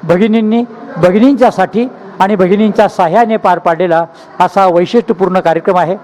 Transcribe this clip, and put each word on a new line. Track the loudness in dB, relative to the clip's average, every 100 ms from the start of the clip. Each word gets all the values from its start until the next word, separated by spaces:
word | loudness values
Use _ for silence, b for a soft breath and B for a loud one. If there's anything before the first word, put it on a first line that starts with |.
भगिनींनी | -2 0 2 0 0 -2 -4 -10 -16 -2
भगिनींच्यासाठी | 0 4 2 4 2 2 -2 -2 -6 -8 -20 -4
आणि | -2 0
भगिनींच्या | 0 2 0 2 0
साह्याने | 0 0 2 0 0
पार | 0 0
पाडलेला | -2 -2 0 0 -2 B B -2
असा | -2 2 2
वैशिष्ट्यपूर्ण | 2 2 0 0 -2 0 0
कार्यक्रम | 0 -2 0 0
आहे. | -2 -4